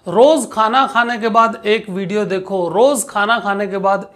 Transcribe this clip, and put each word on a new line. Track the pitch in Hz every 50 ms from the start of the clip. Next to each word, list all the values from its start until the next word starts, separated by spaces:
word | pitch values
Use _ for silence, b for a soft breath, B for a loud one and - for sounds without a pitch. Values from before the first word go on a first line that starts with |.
| b 180
रोज़ | 170 208 247 294 320 294 226 - -
खाना | 214 220 220 233 262 269
खाने | - - 226 240 233 240 226
के | 220 226
बाद | 208 226 226 220 214 - -
एक | 208 214 226 214 196
वीडियो | 180 190 196 175 208 208 208
देखो, | 208 190 190 185 - 196 185 175 165
रोज़ | 165 202 247 277 294 226 -
खाना | - - 208 202 214 233 233
खाने | - 202 196 196 208
के | 190 190 196
बाद | 185 196 196 190 202 - -